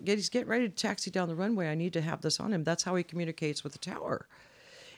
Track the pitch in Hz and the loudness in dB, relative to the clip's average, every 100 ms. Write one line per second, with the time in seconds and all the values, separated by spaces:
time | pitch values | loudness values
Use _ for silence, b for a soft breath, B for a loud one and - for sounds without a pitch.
0 | 170 208 175 247 - 233 233 - 208 196 | 2 0 2 0 2 2 2 0 -2 -2
1 | 190 185 170 165 202 214 160 156 175 170 | -2 0 0 0 2 2 2 0 0 0
2 | 160 151 156 147 - 185 156 170 180 185 | 0 0 0 0 2 2 2 2 2 0
3 | 175 170 165 151 156 147 143 - - - | 0 -2 -4 -2 -2 -2 -6 -8 -8 -6
4 | - - - B B B B B B | -4 -4 -6 B B B B B B